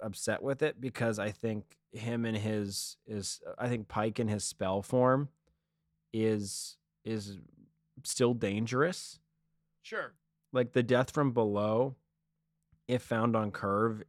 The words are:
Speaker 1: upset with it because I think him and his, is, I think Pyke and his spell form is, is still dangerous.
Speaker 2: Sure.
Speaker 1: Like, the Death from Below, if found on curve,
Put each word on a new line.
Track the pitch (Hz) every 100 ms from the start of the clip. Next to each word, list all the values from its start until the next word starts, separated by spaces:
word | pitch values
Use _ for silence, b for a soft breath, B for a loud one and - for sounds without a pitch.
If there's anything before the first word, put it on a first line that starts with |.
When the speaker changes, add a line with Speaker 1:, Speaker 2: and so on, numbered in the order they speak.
Speaker 1:
upset | 107 98 - 104
with | 135 135
it | 151 -
because | 127 - 117 104
I | 104
think | - 113 107 - _ _
him | 117 117 117 113
and | 107
his, | 107 107 101 98 - - -
is, | 107 95 - 85 -
I | 123
think | 120 101
Pyke | 107 110 107
and | 110
his | 104
spell | - - 95 98
form | - 127 127 131 143 _ _ _ _ _ _ _ _
is, | 113 110 107 98 - - - _ _ 107
is | 110 101 95 - - - _ _ -
still | - - 120
dangerous. | 120 104 104 113 127 160 185 - - _ _ _ _ _ _
Speaker 2:
Sure. | - 214 139 _ _ _ _
Speaker 1:
Like, | 127 117
the | 127
Death | 117 123 131
from | 151 139
Below, | 120 107 101 107 113 135 135 _ _ _ _ _ _ _ _ -
if | 123
found | - 113 117 113
on | 107
curve, | - 101 101 113 107